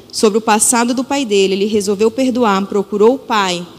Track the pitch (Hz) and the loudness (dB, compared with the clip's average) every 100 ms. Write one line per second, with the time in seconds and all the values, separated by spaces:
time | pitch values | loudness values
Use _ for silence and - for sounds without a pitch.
0 | - - 220 214 226 214 - 233 240 254 | -16 0 0 2 2 2 2 0 0 -2
1 | 254 277 233 202 190 190 208 214 196 196 | -4 -4 0 2 2 0 -2 -2 -2 0
2 | 226 226 262 247 226 196 196 208 196 208 | 0 0 -2 0 0 0 0 -4 -2 2
3 | 214 262 - 220 190 175 175 | 2 2 -2 -2 -2 -4 -8